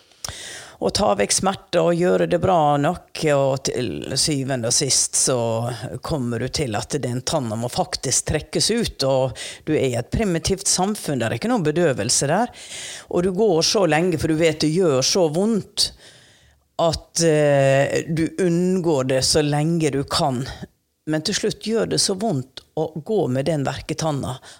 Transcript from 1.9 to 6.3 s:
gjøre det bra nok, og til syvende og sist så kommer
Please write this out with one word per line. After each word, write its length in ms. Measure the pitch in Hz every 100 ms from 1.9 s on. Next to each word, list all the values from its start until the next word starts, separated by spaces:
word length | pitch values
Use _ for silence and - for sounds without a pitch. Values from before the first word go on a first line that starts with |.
| 170
gjøre 320 | 180 185 170
det 80 | 175
bra 380 | 185 180 147 143
nok, 460 | 147 175 - - 156
og 300 | 143 135 139
til 500 | - - 123 73 - 135
syvende 520 | - 139 131 131 113
og 60 |
sist 420 | - 135 - - -
så 220 | - 127 117 113 120 120 - 117
kommer 380 | - 156 120